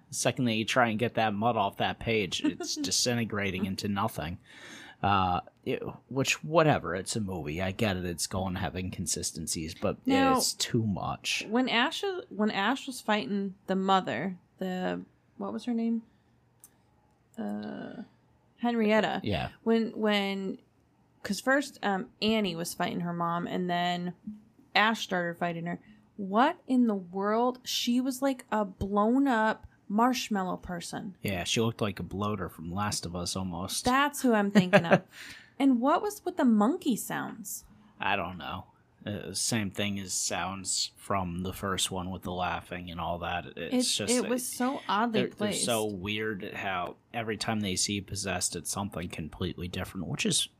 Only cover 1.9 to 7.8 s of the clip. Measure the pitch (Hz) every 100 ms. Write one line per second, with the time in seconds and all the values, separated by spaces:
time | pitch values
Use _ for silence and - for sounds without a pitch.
1.9 | 95 - 110 92 - 302 - - 311 285
2.9 | - 127 120 110 104 101 92 98 95 104
3.9 | 98 - - 147 92 - - - - -
4.9 | - 98 98 92 90 - _ - 131 -
5.9 | - _ 127 135 - 151 165 156 101 85
6.9 | 90 - 117 98 92 73 80 95 95